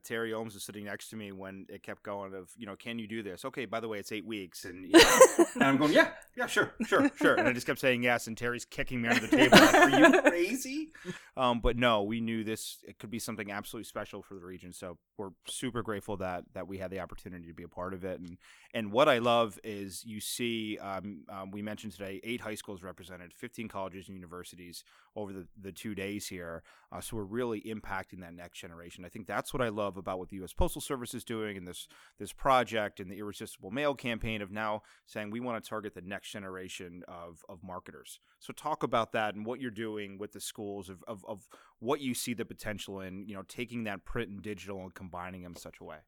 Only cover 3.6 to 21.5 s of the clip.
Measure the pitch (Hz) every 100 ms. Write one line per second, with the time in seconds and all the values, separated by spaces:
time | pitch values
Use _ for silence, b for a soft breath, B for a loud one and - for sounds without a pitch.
3.6 | 113 113 113 107 98 110 101 110 90 -
4.6 | 98 90 92 330 - 508 523 - 339 247
5.6 | 269 269 294 311 320 - - - 240 -
6.6 | 185 - - 185 277 - 165 131 - 123
7.6 | - 135 135 120 123 120 - 110 120 120
8.6 | - - 139 127 117 240 220 277 - -
9.6 | 302 - 294 285 320 339 - 175 180 254
10.6 | 262 277 311 B 180 B B - 127 120
11.6 | 120 117 123 110 101 117 113 113 107 110
12.6 | - - - 98 110 113 - 110 101 101
13.6 | 104 120 101 - 104 104 92 98 87 92
14.6 | 90 87 92 82 _ - 98 87 - -
15.6 | 131 117 107 104 - 101 92 90 - 92
16.6 | 87 95 92 95 85 - 104 90 85 82
17.6 | 85 85 90 95 92 87 87 87 b b
18.6 | b 123 107 107 151 123 120 120 113 95
19.6 | 113 101 101 87 117 107 - - 120 113
20.6 | 107 107 98 95 95 90 - 98 98